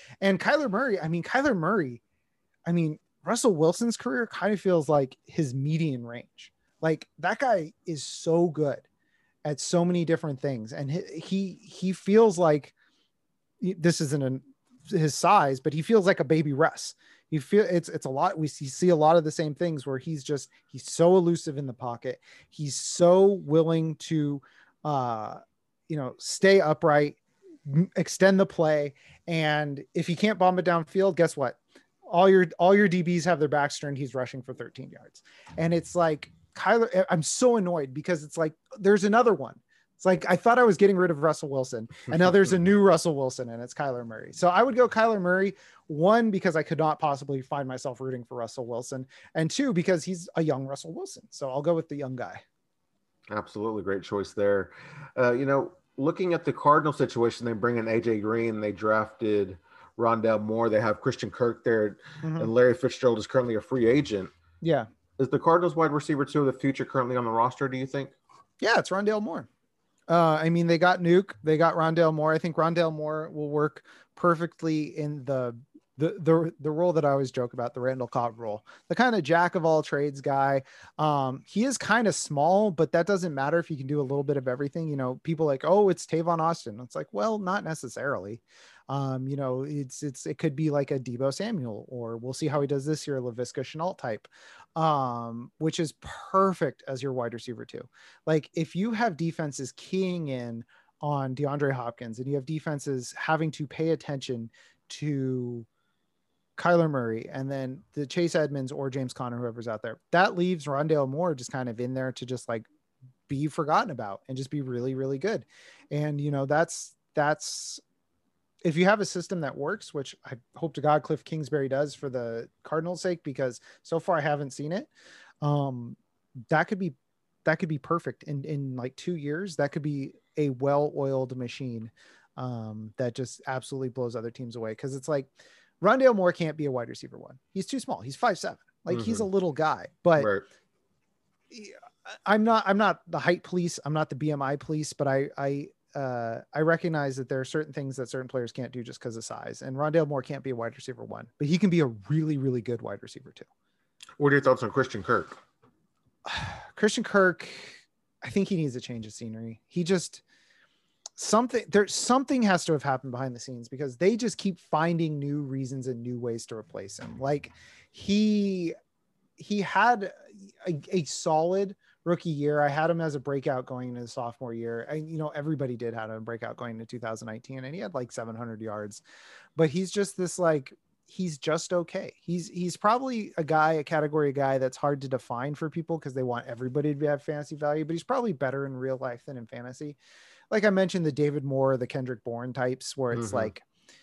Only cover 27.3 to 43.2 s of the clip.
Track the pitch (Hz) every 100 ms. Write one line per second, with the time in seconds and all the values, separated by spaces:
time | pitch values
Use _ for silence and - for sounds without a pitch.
27.3 | _ 392 320 147 143 190 196 - - 190
28.3 | 190 190 - 156 151 147 - _ - -
29.3 | 165 156 151 147 139 - 127 127 165 214
30.3 | 190 180 180 175 170 160 190 196 165 165
31.3 | - 127 - _ - _ _ - 175 190
32.3 | 190 175 - 175 202 202 180 170 175 160
33.3 | 156 151 147 143 - 147 135 135 131 123
34.3 | 135 120 123 120 - 131 - - - _
35.3 | - - - 165 170 160 175 165 151 -
36.3 | _ _ - 185 233 226 185 190 170 147
37.3 | - 254 233 175 170 135 131 165 165 151
38.3 | 165 160 - _ - 196 208 202 220 233
39.3 | 170 123 - _ _ _ _ 185 185 -
40.3 | 180 233 240 240 175 196 185 180 147 156
41.3 | 151 151 135 127 117 113 - - 160 185
42.3 | 196 180 185 175 202 196 160 175 139